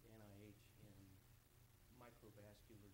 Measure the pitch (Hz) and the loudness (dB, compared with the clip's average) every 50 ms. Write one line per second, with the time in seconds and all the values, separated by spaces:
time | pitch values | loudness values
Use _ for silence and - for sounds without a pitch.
0 | 117 110 110 110 107 101 98 101 107 104 101 - - - - - 107 104 95 95 | -2 -2 0 0 2 2 2 2 2 2 2 0 -2 -4 -2 -2 -2 0 0 0
1 | 98 95 95 - - - - - - - - - - - - - - - - 123 | 0 0 0 -2 -2 -4 -4 -6 -6 -6 -6 -6 -6 -4 -4 -4 -4 -2 0 2
2 | 120 120 - - 117 104 98 101 101 104 101 - - - 110 101 101 98 | 2 2 2 0 0 0 2 2 2 2 2 0 0 0 0 2 2 0